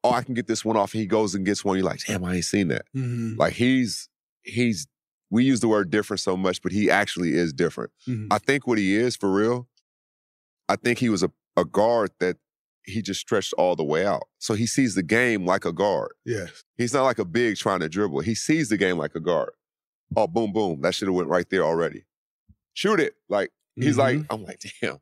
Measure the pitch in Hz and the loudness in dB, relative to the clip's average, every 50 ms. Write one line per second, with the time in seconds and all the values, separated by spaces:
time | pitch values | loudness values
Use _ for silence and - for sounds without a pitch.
0 | - 120 123 120 123 - 127 117 - - 113 - - 113 110 110 101 98 - 110 | 4 2 2 2 -2 -2 -4 -4 -2 -2 -4 -2 0 0 2 2 2 0 0 -4
1 | 107 92 107 107 110 101 85 101 95 95 101 - - 101 92 95 95 85 - - | -2 2 2 2 2 0 -2 -2 0 0 -2 0 0 0 0 2 0 0 -2 -4
2 | - - 107 101 90 87 92 90 82 - - 104 98 80 62 - - _ - 135 | -6 -6 -4 -4 -2 -2 -2 -2 -2 0 0 0 2 0 -2 -4 -6 _ -8 -6
3 | 131 120 120 117 113 113 113 110 76 85 - - 120 127 131 131 123 104 - - | -4 -4 -4 -4 -4 -6 0 0 0 0 2 2 2 2 4 2 0 -2 -4 -8
4 | - _ _ _ _ _ _ _ _ - 101 113 123 117 107 82 73 _ _ _ | -12 _ _ _ _ _ _ _ _ -8 -2 0 0 0 0 -4 -8 _ _ _
5 | _ _ _ _ _ _ 92 117 127 135 135 104 117 113 110 104 98 85 107 107 | _ _ _ _ _ _ 0 2 4 4 4 4 4 4 4 4 2 2 0 0
6 | 101 - 104 92 - 101 92 92 95 92 90 - _ - 87 104 104 - 85 98 | 0 0 -6 -4 -2 -2 -2 0 0 -2 -2 -2 _ -4 -2 0 2 4 4 2
7 | 104 - - 87 90 82 69 80 87 82 69 67 87 80 - - 57 - _ _ | 2 0 -2 -2 -2 0 2 2 0 0 0 -2 -2 -2 -2 -6 -12 -12 _ _
8 | _ 127 127 110 107 101 104 104 _ - 135 143 - 123 117 107 101 95 98 107 | _ -8 -8 -6 -6 -6 -6 -4 _ 0 0 0 0 0 0 2 2 2 2 2
9 | 123 127 113 - - 98 95 98 107 113 123 123 123 _ _ _ _ _ _ _ | 0 -2 -2 -2 -2 0 2 2 2 0 0 -2 -6 _ _ _ _ _ _ _
10 | _ _ _ _ _ _ _ _ _ _ _ _ _ - 98 101 - 120 120 - | _ _ _ _ _ _ _ _ _ _ _ _ _ -4 -4 0 2 0 0 2
11 | 127 117 107 87 90 82 _ _ _ _ _ - 87 78 - 101 107 117 120 117 | 2 0 2 2 0 -2 _ _ _ _ _ 0 0 2 2 2 4 4 4 4
12 | 104 90 _ _ 90 92 87 _ _ _ _ _ _ _ _ _ _ - 95 113 | 2 0 _ _ -2 -2 -2 _ _ _ _ _ _ _ _ _ _ -8 -8 -6
13 | 95 98 95 - - - 120 101 95 - - - 87 90 87 78 80 73 78 80 | -4 -4 -6 -6 -4 -2 -2 -2 -2 -2 -2 0 2 2 2 0 0 0 0 0
14 | 95 101 87 64 - _ _ _ - - 110 104 120 113 - - 135 117 92 95 | 0 0 -2 -2 -4 _ _ _ -4 -2 0 0 0 0 2 2 0 2 2 -2
15 | 90 76 113 117 127 123 113 101 90 87 92 101 - 87 85 78 98 104 92 69 | 0 2 2 4 4 2 2 0 2 0 0 0 0 -4 0 2 2 2 2 0
16 | 53 - - _ _ 117 117 104 90 85 - - _ _ _ - 120 117 123 139 | -2 -6 -10 _ _ -8 -6 -6 -8 -12 -14 -20 _ _ _ -4 -4 0 2 2
17 | 131 131 117 - 101 87 80 117 123 113 101 - - 110 98 90 82 80 80 98 | 2 2 2 0 -4 -2 0 2 2 2 0 0 0 0 0 0 -2 -2 -2 -2
18 | 104 95 71 69 82 107 110 - - - 156 165 151 101 110 92 98 92 90 82 | -2 0 0 -2 -2 -2 -4 -4 0 0 0 0 2 0 0 2 2 2 2 0
19 | 76 78 - 85 80 90 85 78 62 - - _ _ _ _ _ _ _ _ _ | -2 -4 -6 -4 -2 0 0 0 0 -4 -8 _ _ _ _ _ _ _ _ _
20 | _ _ - 110 107 87 82 117 113 104 90 110 104 92 80 69 71 87 90 - | _ _ 0 0 0 0 0 0 0 0 0 0 0 0 -2 0 -2 -2 -2 0
21 | 107 95 92 90 87 69 85 90 87 _ 95 95 80 80 82 82 85 143 - - | -2 0 0 0 0 2 0 0 0 _ 0 2 2 2 2 0 0 -2 -4 -10
22 | _ _ _ _ _ _ _ _ _ _ - _ _ _ _ - - 202 220 165 | _ _ _ _ _ _ _ _ _ _ -20 _ _ _ _ -2 0 2 2 2
23 | - - - _ _ _ 98 101 95 - _ _ _ _ _ - 127 151 135 127 | 2 0 -4 _ _ _ -2 0 0 -2 _ _ _ _ _ -2 0 2 4 4
24 | 135 131 131 151 151 - 110 110 98 90 - _ - - - - - 87 69 73 | 2 2 2 -2 -2 -4 -8 -8 -8 -14 -16 _ -16 -18 -10 -6 -6 -6 -6 -10